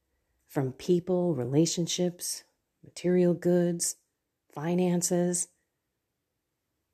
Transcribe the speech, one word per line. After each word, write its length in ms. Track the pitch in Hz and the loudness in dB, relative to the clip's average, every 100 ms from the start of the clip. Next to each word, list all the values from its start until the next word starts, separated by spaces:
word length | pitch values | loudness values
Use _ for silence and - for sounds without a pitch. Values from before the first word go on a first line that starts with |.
| _ _ _ _ _ | _ _ _ _ _
from 260 | 151 131 | -4 -4
people, 640 | 123 - 175 170 180 175 | -4 0 0 0 0 0
relationships, 1080 | 123 123 143 170 - 165 - 180 175 - - - _ _ _ | -2 0 2 2 0 -4 -2 -4 -4 -10 -12 -14 _ _ _
material 500 | - - 175 180 175 | -20 -6 0 2 4
goods, 600 | 170 175 175 175 170 - - _ _ _ _ _ | 2 2 2 2 -2 -6 -8 _ _ _ _ _
finances, 960 | 147 160 175 180 175 - 175 175 180 - _ _ _ _ _ _ _ _ _ _ _ _ _ _ | -8 -2 0 2 0 0 0 0 -2 -6 _ _ _ _ _ _ _ _ _ _ _ _ _ _